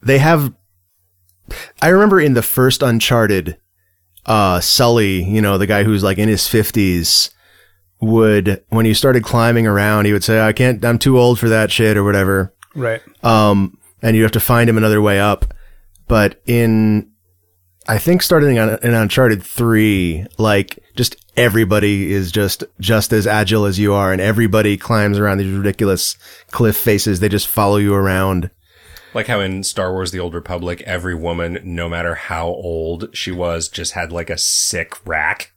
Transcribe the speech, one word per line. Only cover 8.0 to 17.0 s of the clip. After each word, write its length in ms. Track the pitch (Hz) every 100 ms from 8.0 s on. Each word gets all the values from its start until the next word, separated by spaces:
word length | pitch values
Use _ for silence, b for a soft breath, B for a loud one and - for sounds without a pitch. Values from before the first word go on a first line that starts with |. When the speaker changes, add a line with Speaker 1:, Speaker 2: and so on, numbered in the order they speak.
| 110 113 110 104 95 98 _
Speaker 1:
when 160 | 113 113
you 80 |
started 300 | 107 139 127
climbing 420 | 110 120 117 117 113
around, 400 | 101 104 107 104
he 80 |
would 100 | 104
say, 160 | - 110
"I 140 | 110
can't, 300 | 107 127 113 120
I'm 140 | 117
too 180 | - 127
old 220 | 123 120
for 100 | 117
that 220 | 110 107
shit," 260 | - 110 104
or 60 |
whatever. 500 | 101 101 95 98 95 _ _ 151
Speaker 2:
Right. 260 | 123 113 - _
Speaker 1:
Um, 560 | 120 110 104 101 95 - _ _
and 120 | 113 110
you 60 |
have 100 | 113
to 60 | 113
find 300 | - 120 117
him 80 | 110
another 240 | 110 107
way 180 | 104 98
up. 320 | 104 - - b b b b b _
But 320 | 113 101 - -
in, 640 | 120 117 110 110 107